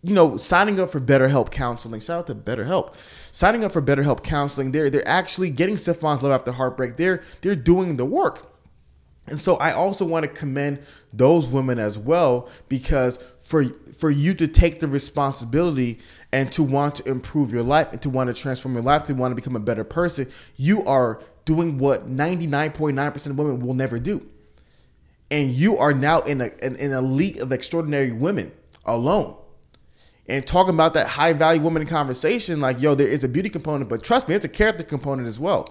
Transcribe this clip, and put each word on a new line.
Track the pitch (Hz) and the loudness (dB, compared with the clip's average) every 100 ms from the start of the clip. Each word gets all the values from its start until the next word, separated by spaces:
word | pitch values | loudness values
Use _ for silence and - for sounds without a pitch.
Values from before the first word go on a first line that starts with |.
you | 175 | 0
know, | 202 151 101 | 6 6 4
signing | - 180 208 196 | 0 2 4 2
up | 180 | -2
for | 156 | -2
BetterHelp | 123 135 131 139 110 | 4 6 6 4 0
counseling. | - 123 117 117 110 | -2 -4 -4 -10 -12
Shout | 107 170 | -8 -8
out | 170 | -6
to | |
BetterHelp. | 110 - 123 113 185 - - - - - | -10 -6 -6 -2 -2 -2 -10 -20 -20 -18
Signing | - 180 226 | 0 2 2
up | 214 | 0
for | 170 | 0
BetterHelp | 135 139 143 127 | 0 2 2 0
counseling. | - 147 143 139 131 | -2 -2 -2 -4 -2
They're, | 143 147 | 0 2
they're | 135 - | 2 2
actually | 170 180 - 185 | 0 0 -4 -4
getting | 127 185 208 | 0 0 0
Stefan's | - 170 156 143 | -2 -2 0 0
Love | 139 | 2
After | 131 123 | 0 -2
Heartbreak. | 123 131 - 127 117 | -4 -4 -2 -4 -2
They're, | 175 175 - - | 0 -2 -6 -6
they're | 180 190 | -2 -2
doing | 123 180 185 139 | -2 -4 -2 -4
the | |
work. | 127 302 403 - - _ _ _ _ _ _ _ - | -2 -2 -2 -4 -16 _ _ _ _ _ _ _ -14
And | 147 | -6
so | - 165 | 0 0
I | 156 | 0
also | 135 190 190 | 0 -2 -2
want | 180 165 | -2 -2
to | 151 | -4
commend | - 143 135 143 143 - - _ | -6 -6 -4 -4 -6 -10 -20 _
those | 107 127 170 131 | 4 6 6 4
women | 135 131 120 | 0 0 0
as | 107 104 | -2 -4
well, | 110 165 156 123 - - - | 0 4 4 2 -2 -16 -6
because | 135 - 143 127 - - - | -4 0 2 2 -2 -10 -20
for, | - 160 131 - - - | -2 2 2 -2 -20 -4
for | 160 | 0
you | 143 156 | 2 2
to | 190 160 | 2 2
take | 160 170 160 | 6 6 4
the | 156 | -4
responsibility | 139 - - 139 131 117 135 175 139 120 113 - - - | -4 -4 -2 -2 -4 -2 0 0 0 -2 -6 -14 -20 -4
and | 131 131 | -2 -2
to | - | 0
want | 143 139 143 143 | 0 2 0 -2
to | - | -4
improve | 127 - 151 135 | -6 -4 -2 0
your | 117 | 0
life | 117 147 156 | 2 2 2
and | - | -4
to | 147 | -4
want | 131 123 | -2 -2
to | |
transform | 120 139 127 131 | -2 -6 -6 -4
your | 123 | -2
life, | 120 147 | 2 2
to | 151 | 0
want | 131 127 | -2 -2
to | 123 | -4
become | 131 123 | -6 -4
a | |
better | 107 110 | -2 -4
person, | 110 - 175 170 131 - - - | -4 -2 -2 -2 -8 -10 -18 -4
you | 139 214 | 0 2
are | - 135 123 110 - - - | 2 2 2 -2 -12 -10 -2
doing | 156 170 139 | 0 0 0
what | 139 131 - | 2 0 -2
ninety-nine | 131 156 180 165 143 151 | -4 -2 -2 -2 -2 -2
point | 151 156 139 | -2 -2 0
nine | 147 | -2
percent | 143 147 | -4 -6
of | 135 | -4
women | 147 127 | -2 -2
will | 123 | -2
never | 127 131 117 | -2 -2 -2
do. | 131 208 - - _ _ _ _ _ _ _ _ - | -4 -4 -6 -20 _ _ _ _ _ _ _ _ -6
And | 147 139 | -2 0
you | 127 185 220 | 2 2 4
are | 143 | 4
now | 139 139 160 | 2 4 2
in | - 139 | 2 -2
a, | 120 - | -4 -6
in, | 131 127 | -8 -4
in | 139 | -4
a | 135 | 0
league | 131 135 190 - | 0 0 0 -2
of | 127 | -4
extraordinary | 127 - 170 156 147 131 | -4 -4 -4 -2 0 -2
women | 113 151 196 90 - _ _ - | 0 -2 -2 -6 -12 _ _ -4
alone. | 117 127 202 - - - - _ _ _ _ _ _ - | -2 2 0 -2 -8 -20 -20 _ _ _ _ _ _ -6
And | 135 131 | -6 0
talking | 180 185 | 4 4
about | 160 160 | 4 4
that | 156 - | 4 0
high | - 160 | 2 2
value | 156 160 165 | 4 4 4
woman | 156 165 147 | 2 -2 -2
conversation, | 165 139 127 156 240 190 160 | -2 -2 -2 -2 -2 -2 -2
like, | 135 127 | -2 2
yo, | 147 | 2
there | 139 139 | 4 4
is | 143 | 2
a | 127 | 0
beauty | 131 202 | -2 -2
component, | 165 156 147 117 | -4 -4 -4 -4
but | 113 | -4
trust | - 247 262 | 2 2 2
me, | |
it's | 202 | -2
a | - | -2
character | - 214 190 | 0 0 0
component | 165 143 143 135 120 | -4 -6 -4 -4 -6
as | 110 | -6
well. | 160 165 - | -2 -2 -2